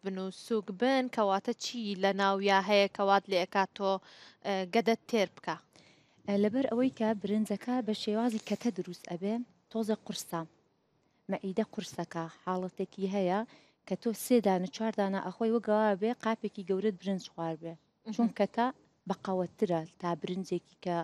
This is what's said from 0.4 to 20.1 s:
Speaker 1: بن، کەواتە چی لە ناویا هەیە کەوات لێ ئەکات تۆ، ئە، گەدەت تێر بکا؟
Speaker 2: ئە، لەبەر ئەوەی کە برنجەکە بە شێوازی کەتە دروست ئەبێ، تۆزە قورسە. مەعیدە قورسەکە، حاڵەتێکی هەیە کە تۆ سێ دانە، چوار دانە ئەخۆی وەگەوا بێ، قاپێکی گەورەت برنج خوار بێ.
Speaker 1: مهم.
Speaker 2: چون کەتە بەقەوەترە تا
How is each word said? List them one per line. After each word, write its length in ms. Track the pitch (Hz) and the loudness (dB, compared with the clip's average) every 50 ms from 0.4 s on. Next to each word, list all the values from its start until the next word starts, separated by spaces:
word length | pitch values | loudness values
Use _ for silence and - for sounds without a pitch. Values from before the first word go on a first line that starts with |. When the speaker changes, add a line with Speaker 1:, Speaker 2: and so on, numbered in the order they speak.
| - - 233 214 - - 190 180 | -6 -4 -2 -2 -2 -4 -4 0
Speaker 1:
بن، 240 | 247 262 269 262 254 247 - | 2 2 4 2 2 0 0
کەواتە 380 | 233 208 196 190 196 - 240 226 - - | 0 2 2 2 2 0 -2 -4 -4 -6
چی 160 | - - 240 220 202 202 180 | -8 -6 -6 -4 -4 0 2
لە 80 | 196 196 196 196 | 2 2 2 4
ناویا 400 | 196 196 196 196 196 196 196 196 185 208 | 2 2 2 4 4 4 4 4 6 6
هەیە 200 | 208 202 202 196 - | 6 6 6 4 2
کەوات 280 | - 202 196 196 202 - 196 | 0 4 4 4 4 4 2
لێ 80 | 196 175 | 0 0
ئەکات 280 | 185 - - 202 190 - _ | 0 2 2 0 0 0 _
تۆ، 140 | - 196 190 190 190 - - - - - - - _ - | -2 0 0 0 0 -4 -10 -20 -20 -20 -20 -20 _ -6
ئە، 60 | 202 196 190 185 175 180 | -4 -2 -2 -2 0 0
گەدەت 260 | 233 - 226 226 - _ - | 2 4 4 2 0 _ -2
تێر 200 | - 214 185 - - | 0 2 2 0 -2
بکا؟ 200 | - - 175 160 - - _ _ - - - _ _ _ _ _ _ - | -6 -8 -6 -6 -6 -10 _ _ -20 -20 -20 _ _ _ _ _ _ -4
Speaker 2:
ئە، 80 | - 202 202 | -2 2 2
لەبەر 240 | 202 208 214 262 277 - | 2 2 2 0 0 0
ئەوەی 220 | 233 240 262 262 - - | 0 0 0 0 0 0
کە 100 | 220 220 226 196 | 0 0 0 -2
برنجەکە 560 | - 190 208 214 214 - 202 - - 247 247 254 220 | -2 -2 0 0 0 0 -2 -4 -4 -2 -2 -2 -2
بە 80 | 208 208 - | -2 -4 -2
شێوازی 440 | - 214 208 220 240 247 220 214 - - | -2 -2 -2 0 0 0 -2 -2 -4 -4
کەتە 220 | 208 - - 240 185 190 | -6 -2 -2 -2 -4 -4
دروست 260 | 175 180 175 - - - | -6 -8 -10 -12 -10 -10
ئەبێ، 240 | 175 170 190 202 226 240 247 - _ _ _ _ | -8 -6 -4 -4 -4 -4 -6 -8 _ _ _ _
تۆزە 260 | - 220 220 208 214 - _ | -6 -4 -2 0 -2 -2 _
قورسە. 360 | - 185 - - - 175 165 165 - _ _ _ _ _ _ _ _ _ _ _ _ _ _ _ - | -8 -10 -10 -8 -6 -6 -6 -6 -8 _ _ _ _ _ _ _ _ _ _ _ _ _ _ _ -6
مەعیدە 340 | 190 - - 190 180 220 214 - | -6 -4 -4 -4 -2 -2 -2 -2
قورسەکە، 520 | - 208 180 - - - 170 - - 170 165 160 - - | -6 -10 -10 -8 -8 -8 -8 -6 -6 -6 -6 -6 -10 -8
حاڵەتێکی 640 | _ 180 185 185 185 180 - - 190 - - 196 190 190 196 | _ -4 -2 -2 -4 -6 -6 -6 -8 -8 -4 -6 -4 -2 0
هەیە 260 | 202 185 175 185 208 233 - - - - _ _ _ _ | 0 2 2 2 0 0 -4 -10 -20 -20 _ _ _ _
کە 80 | - 190 - | -6 -6 -2
تۆ 80 | - 233 208 - - | -2 -4 -4 -4 0
سێ 120 | - 247 233 180 | 4 4 4 6
دانە، 220 | 202 185 180 185 180 - | 4 2 2 0 -4 -4
چوار 180 | - 220 226 - 214 | -4 -4 -2 0 0
دانە 200 | 196 196 190 190 - | 0 0 0 -2 -4
ئەخۆی 280 | 185 - - 233 220 226 | -6 -4 -2 0 0 2
وەگەوا 360 | 240 190 214 214 214 220 214 196 175 | 0 2 2 2 4 4 4 2 2
بێ، 100 | 208 233 247 - - | 0 -2 -2 -2 -2
قاپێکی 420 | 220 226 - - 202 - 208 180 175 | -2 -2 -2 -4 -6 -8 -8 -4 -2
گەورەت 280 | 190 190 202 220 185 170 | -2 0 0 0 -2 -2
برنج 240 | 175 196 196 175 - - | -4 -4 -4 -4 -4 -8
خوار 220 | - 165 165 165 165 156 | -8 -6 -6 -6 -6 -6
بێ. 120 | 165 165 165 | -8 -12 -14
Speaker 1:
مهم. 380 | - _ _ _ _ _ 220 208 | -14 _ _ _ _ _ -6 0
Speaker 2:
چون 140 | - 233 196 - - | 0 0 0 2 0
کەتە 280 | 202 - - 233 240 262 - - _ _ _ _ _ 180 | 0 0 2 0 0 0 -2 -6 _ _ _ _ _ -6
بەقەوەترە 720 | 190 - - 196 190 185 180 170 - - 175 170 170 160 160 - - - | -6 -6 -4 -2 -2 -2 -2 -4 -2 -2 0 0 0 0 -2 -4 -10 -6
تا 100 | 180 175 | -4 -2